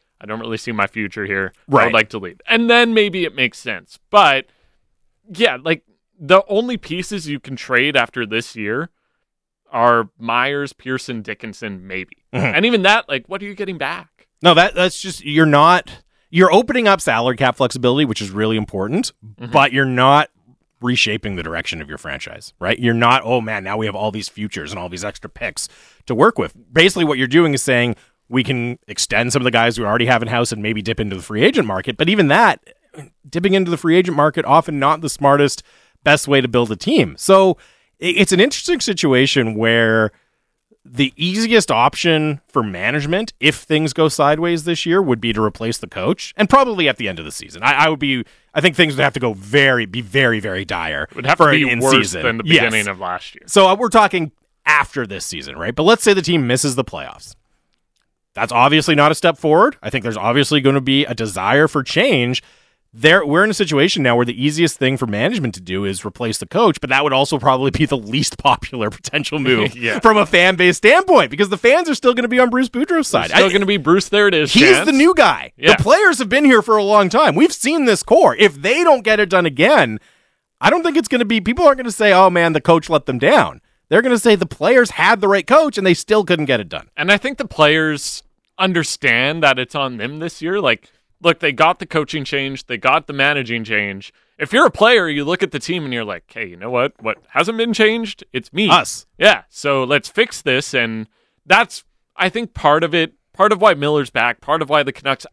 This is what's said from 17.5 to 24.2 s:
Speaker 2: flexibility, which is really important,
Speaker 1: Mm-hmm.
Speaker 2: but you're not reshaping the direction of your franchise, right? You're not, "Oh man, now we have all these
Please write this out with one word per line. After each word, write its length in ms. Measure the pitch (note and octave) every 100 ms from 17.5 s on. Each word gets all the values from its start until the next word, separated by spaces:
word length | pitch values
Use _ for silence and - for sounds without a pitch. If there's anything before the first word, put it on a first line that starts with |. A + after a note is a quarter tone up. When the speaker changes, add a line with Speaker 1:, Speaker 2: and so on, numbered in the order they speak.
| -
Speaker 2:
flexibility, 480 | B2+ C3 B2 C3+
which 160 | C#3+ A2
is 80 | G2+
really 260 | G2 A2 A2
important, 560 | G#2+ F#2+ G2+ F3 - _
Speaker 1:
Mm-hmm. 260 | G#2+ G#2 A#2+
Speaker 2:
but 200 | C#3 C#3
you're 120 | C3
not 460 | C3+ B2 C3 C#3+ D3+ _ _ _ _ _
reshaping 560 | B2 B2 A2 G#2 G#2+ F#2
the 60 |
direction 380 | D#2+ E2 - D#2+
of 80 | D2
your 100 | D2+
franchise, 540 | D#2 C#2 - - - _
right? 200 | F2+ A#2
You're 140 | A#2+
not, 280 | A#2 A#2+ C3
"Oh 160 | A2+ B2
man, 220 | A2 G#2+
now 140 | F#2+ G#2+
we 100 | A2
have 80 |
all 160 | G2 G#2+
these 180 | G#2